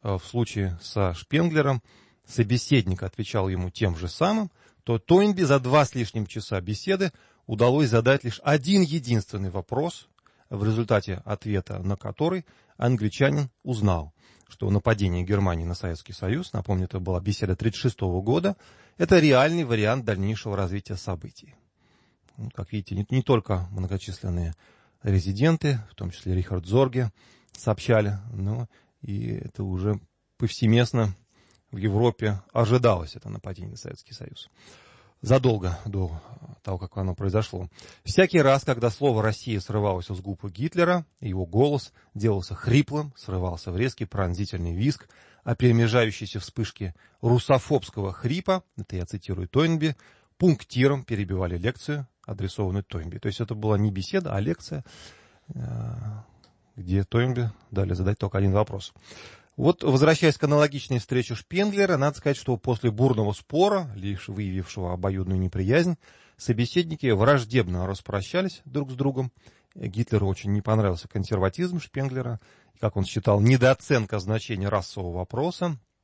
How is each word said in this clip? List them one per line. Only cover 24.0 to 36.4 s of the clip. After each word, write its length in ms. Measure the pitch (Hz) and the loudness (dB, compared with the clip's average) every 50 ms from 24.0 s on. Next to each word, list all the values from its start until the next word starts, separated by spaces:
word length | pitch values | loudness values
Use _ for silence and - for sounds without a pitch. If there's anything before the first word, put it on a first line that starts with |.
| - 98 95 - - 92 87 87 87 82 80 - _ _ _ _ _ _ _ _ | -6 -10 -12 -8 -6 -4 -2 -2 -4 -4 -6 -10 _ _ _ _ _ _ _ _
резиденты, 760 | - 101 95 92 80 98 98 104 143 165 165 - - 147 135 110 107 - | 0 2 2 2 2 0 0 2 2 2 2 2 0 0 0 -2 -4 -10
в 40 | _ | _
том 160 | - 98 87 | -10 -10 -10
числе 240 | - - - 92 90 | -10 -8 -4 -2 -2
Рихард 320 | 92 87 - 95 87 82 | -2 -2 -2 -4 -6 -2
Зорге, 460 | 90 107 131 135 131 120 127 123 107 - _ _ _ _ _ _ _ | 2 4 4 4 4 2 -2 -2 -2 -4 _ _ _ _ _ _ _
сообщали, 640 | - - - 110 107 - - - 113 110 104 101 101 98 104 117 | -20 -6 -2 -2 -2 0 2 2 4 4 4 2 -2 -6 -8 -10
но 340 | 110 98 95 101 110 123 117 - _ _ _ _ _ _ | -8 -6 -4 -4 -4 -4 -6 -10 _ _ _ _ _ _
и 320 | - - 101 104 117 113 110 | -12 -10 -8 -6 -6 -6 -6
это 280 | - - - - - | -8 -10 -10 -8 -8
уже 380 | 98 95 92 90 98 107 104 101 - _ _ _ _ _ _ | -6 -4 -4 -2 -2 -2 -2 -2 -6 _ _ _ _ _ _
повсеместно 800 | - 120 107 - - 120 107 113 120 120 - - 117 110 98 92 - _ _ _ _ _ _ _ _ _ _ | -4 -4 -4 -2 0 4 6 6 6 4 4 2 0 0 0 -2 -8 _ _ _ _ _ _ _ _ _ _
в 60 | - | -8
Европе 640 | 101 101 104 98 107 123 120 - - 110 107 101 95 - _ | -4 -2 0 2 4 2 2 2 0 -2 -2 -2 -4 -8 _
ожидалось, 640 | - 117 117 107 127 127 120 117 95 87 82 76 - | 0 0 2 4 4 4 4 4 4 2 -2 -8 -12
это 140 | - - 104 | -14 -14 -12
нападение 420 | 104 104 - 98 90 90 90 107 | -12 -10 -12 -12 -12 -12 -12 -14
на 60 | 117 | -14
Советский 380 | - - - - - _ _ 113 | -14 -16 -16 -16 -18 _ _ -18
Союз. 360 | - - - - - - - _ _ _ - - - _ - - _ _ _ _ _ | -18 -18 -18 -16 -18 -20 -20 _ _ _ -20 -20 -20 _ -20 -20 _ _ _ _ _
Задолго 560 | - - 131 135 127 127 110 101 92 90 85 - - | 0 2 2 4 4 2 0 0 -2 -4 -6 -6 -10
до 360 | 107 98 95 92 82 82 80 - - 120 - | -8 -6 -6 -6 -6 -8 -12 -16 -18 -20 -20